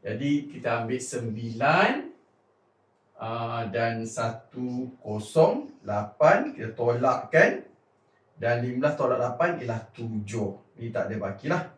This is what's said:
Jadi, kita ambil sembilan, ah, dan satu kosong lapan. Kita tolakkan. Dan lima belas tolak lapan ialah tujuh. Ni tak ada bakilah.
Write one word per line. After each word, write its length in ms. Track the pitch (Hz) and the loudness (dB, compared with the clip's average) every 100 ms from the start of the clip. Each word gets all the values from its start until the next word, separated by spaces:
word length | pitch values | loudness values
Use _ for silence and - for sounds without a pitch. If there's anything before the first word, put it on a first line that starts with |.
Jadi, 480 | 98 110 143 143 - | -6 -4 0 0 0
kita 320 | 123 120 117 | -6 -2 -2
ambil 160 | 113 127 | 0 -4
sembilan, 920 | - 120 113 107 117 110 135 170 220 285 - - _ _ _ _ _ _ _ _ _ - | -4 -6 -4 -6 -6 0 4 6 4 2 -6 -14 _ _ _ _ _ _ _ _ _ -12
ah, 440 | 113 117 113 117 110 | -6 -4 -4 -4 -4
dan 380 | 117 113 113 113 | 0 0 0 -6
satu 880 | - 113 - - 127 123 123 127 - | -4 -4 -4 -14 -8 -6 -4 -6 -10
kosong 880 | 107 107 - - - - 302 - - | -8 -6 -2 4 4 4 -6 -14 -4
lapan. 720 | 104 104 - 151 196 285 - | -4 -4 4 6 6 2 -6
Kita 180 | 113 | -10
tolakkan. 880 | - 117 120 127 107 - - - 131 - _ _ _ _ _ _ | -2 0 2 2 2 2 6 6 4 -8 _ _ _ _ _ _
Dan 320 | _ 117 120 123 | _ 0 0 0
lima 240 | 123 131 | 0 0
belas 40 | - | 2
tolak 240 | 127 117 | 0 0
lapan 400 | 107 - 175 - | -2 0 0 0
ialah 200 | 120 110 - | -4 -6 -6
tujuh. 840 | - 117 110 101 113 101 95 - - | -10 -6 -6 -6 -4 -4 -6 -18 -12
Ni 80 | 117 | -8
tak 220 | - - | -4 -4
ada 40 | 107 | -4
bakilah. 420 | 190 - 147 170 - | -6 -6 -2 -2 -4